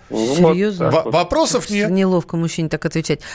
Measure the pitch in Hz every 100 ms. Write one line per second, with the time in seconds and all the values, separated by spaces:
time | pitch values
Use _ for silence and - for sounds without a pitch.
0 | - 113 113 151 170 175 208 185 139 147
1 | 117 151 180 285 320 247 - 208 208 190
2 | 190 180 - 170 165 - 160 156 165 160
3 | 156 147 -